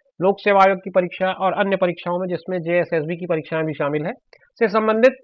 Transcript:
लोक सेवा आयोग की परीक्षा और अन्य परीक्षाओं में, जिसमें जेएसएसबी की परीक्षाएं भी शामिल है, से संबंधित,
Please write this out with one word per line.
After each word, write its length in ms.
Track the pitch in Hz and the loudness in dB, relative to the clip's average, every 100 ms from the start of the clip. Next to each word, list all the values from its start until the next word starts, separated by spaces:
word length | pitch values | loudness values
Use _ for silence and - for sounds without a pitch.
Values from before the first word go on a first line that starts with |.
| _ - | _ -2
लोक 140 | 185 196 | 0 2
सेवा 240 | 208 196 | 2 6
आयोग 160 | 190 185 | 6 2
की 120 | 190 | -2
परीक्षा 420 | 185 180 - 185 | -2 -2 -2 -4
और 200 | 185 190 | 0 -2
अन्य 240 | 156 196 185 | 0 0 0
परीक्षाओं 420 | 180 165 175 175 | 0 -2 -4 -4
में, 100 | 185 | -4
जिसमें 300 | 170 - 180 | -6 -6 -6
जेएसएसबी 580 | 165 175 160 165 151 170 | 0 0 0 -2 -2 -6
की 100 | 175 | -4
परीक्षाएं 380 | 160 - 160 | -4 -2 -4
भी 80 | 156 | -4
शामिल 340 | 139 143 151 165 | -4 -4 -2 -4
है, 60 | 262 _ _ _ _ | -10 _ _ _ _
से 100 | 220 | 0
संबंधित, 440 | 214 214 220 254 254 | 2 0 4 4 2